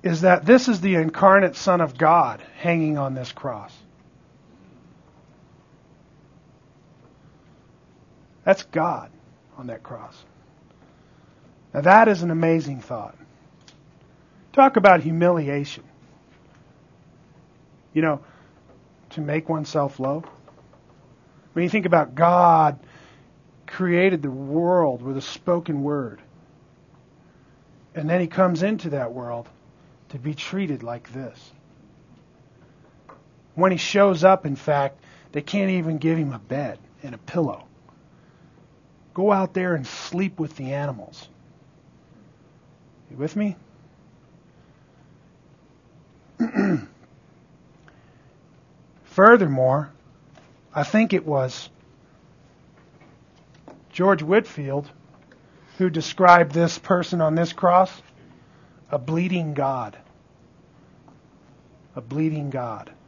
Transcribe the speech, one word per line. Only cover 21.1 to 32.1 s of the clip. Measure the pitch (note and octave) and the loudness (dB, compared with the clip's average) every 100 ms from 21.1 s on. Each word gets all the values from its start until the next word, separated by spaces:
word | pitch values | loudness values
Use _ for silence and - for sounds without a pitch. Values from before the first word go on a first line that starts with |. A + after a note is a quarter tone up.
| _ _ _ _ | _ _ _ _
When | E3+ | -4
you | F3 | -2
think | G#3+ F3+ | -2 2
about | C#3+ - B2+ | 2 2 2
God | E3+ F3+ F3 D#3+ D#3 C3+ - - - - _ _ _ _ - | 4 6 6 6 2 -2 -18 -20 -20 -20 _ _ _ _ -20
created | - F#3 F3 F#3+ F3 | -6 0 2 2 0
the | C#3+ | -4
world | C3 C#3 D3+ E3+ F3+ D#3 B2 | -8 -4 -2 2 2 2 -2
with | B2 C3+ | -8 -8
a | |
spoken | - - - F3 E3+ D3 | -10 -10 -4 -4 -2 -6
word. | C#3+ D3 A#2+ G#2 - _ _ _ _ _ _ _ _ _ _ _ _ _ _ _ _ E3+ | -4 -4 -8 -14 -20 _ _ _ _ _ _ _ _ _ _ _ _ _ _ _ _ -10
And | D3+ | -2
then | F3 | -2
he | E3 | -2
comes | - F#3 E3 | 0 0 0
into | F#3+ A3 E3+ | -2 -4 -6
that | C#3+ A#2+ | -6 -6
world | A#2 A#2+ A#2+ A#2 _ _ _ _ _ _ | -8 -10 -12 -14 _ _ _ _ _ _
to | C#3 | -12
be | C3+ | -10
treated | C#3+ - F#3+ F#3 C3+ | -10 -10 -6 -6 -6
like | A#2 A#2 - | -8 -12 -14
this. | B2 B2+ - - _ _ _ - _ _ | -14 -14 -18 -20 _ _ _ -20 _ _